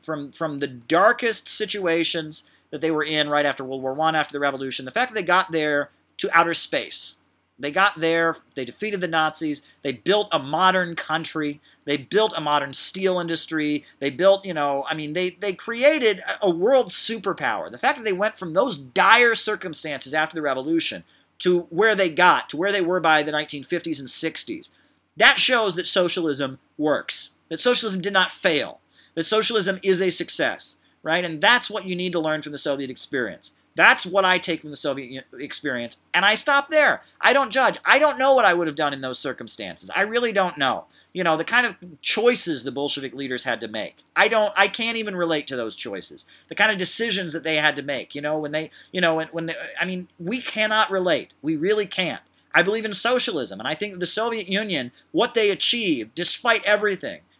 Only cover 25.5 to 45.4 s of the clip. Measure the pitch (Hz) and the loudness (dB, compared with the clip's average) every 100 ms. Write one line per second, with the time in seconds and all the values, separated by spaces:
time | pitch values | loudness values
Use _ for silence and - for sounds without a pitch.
25.5 | 247 214 170 170 196 180 185 160 135 135 | 4 2 0 0 2 2 2 0 -2 -4
26.5 | 135 _ - 151 123 - - - - _ | -6 _ -2 0 0 0 -4 -4 -10 _
27.5 | 160 247 240 226 190 185 190 175 - 190 | -2 2 2 2 -2 0 2 2 0 0
28.5 | 151 101 - _ _ _ - 165 214 220 | 2 0 -8 _ _ _ -4 0 2 2
29.5 | 226 185 190 190 180 190 170 - - 135 | 2 0 -2 0 2 2 0 -2 0 -2
30.5 | 92 - - _ _ 156 170 180 156 196 | -2 -10 -16 _ _ -2 -2 -2 0 4
31.5 | 240 - 208 185 180 180 175 156 156 147 | 4 2 -6 -6 -4 -2 -2 -2 -4 -4
32.5 | 147 151 139 131 127 - 139 113 85 - | -6 -4 -4 -4 -8 -4 -2 -2 -6 -16
33.5 | - _ - 196 254 185 190 185 185 170 | -20 _ 4 4 6 2 0 2 0 0
34.5 | 160 151 143 151 135 123 131 - 123 139 | -6 -6 -6 -4 -6 -8 -14 -16 -16 -8
35.5 | - 147 123 120 - _ 233 208 214 - | -6 -4 -4 -6 -12 _ 2 2 2 2
36.5 | 277 277 311 277 - - _ 214 262 247 | 2 2 2 4 2 -4 _ 4 4 2
37.5 | 247 233 185 - 254 302 254 269 262 208 | 2 2 0 2 4 4 2 4 6 6
38.5 | 175 165 147 147 135 131 123 139 123 117 | 4 0 0 -2 -2 -6 -6 -6 -6 -8
39.5 | - 98 82 92 175 208 233 240 196 180 | -8 -8 -10 -6 -2 0 0 0 0 0
40.5 | 151 135 98 - _ _ 117 165 156 165 | 0 -2 -2 -6 _ _ -4 0 0 2
41.5 | 233 240 - 180 156 - - 240 247 170 | 0 0 -4 -16 -4 2 4 4 4 0
42.5 | 143 127 123 143 143 135 131 139 123 131 | -2 -6 -4 -4 -4 -6 -10 -6 -4 -2
43.5 | 113 113 110 98 - _ - 208 220 208 | -4 -4 -8 -8 -12 _ 2 2 4 2
44.5 | 190 202 196 233 226 214 185 170 151 | 2 2 2 -4 -4 -4 -2 0 0